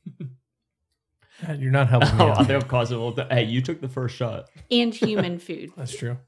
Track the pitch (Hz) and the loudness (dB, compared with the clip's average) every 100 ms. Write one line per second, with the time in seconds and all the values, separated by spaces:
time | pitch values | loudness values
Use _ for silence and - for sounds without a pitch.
0 | - - 143 - _ _ _ _ _ _ | -20 -16 -16 -16 _ _ _ _ _ _
1 | _ _ _ _ 170 143 131 139 127 123 | _ _ _ _ -10 -4 0 4 6 6
2 | 143 - 160 127 135 135 131 127 117 120 | 6 6 4 6 4 2 0 0 0 -2
3 | 120 120 127 123 110 123 131 165 135 131 | -4 -4 -2 0 2 0 -2 -6 -8 -6
4 | 123 - 117 113 - - - 240 233 226 | -8 -6 -6 -6 -12 -20 -2 0 0 0
5 | 220 214 175 175 - 165 143 - 127 - | -2 0 -2 -6 -10 -12 -12 -12 -12 -8
6 | 120 127 | -8 -8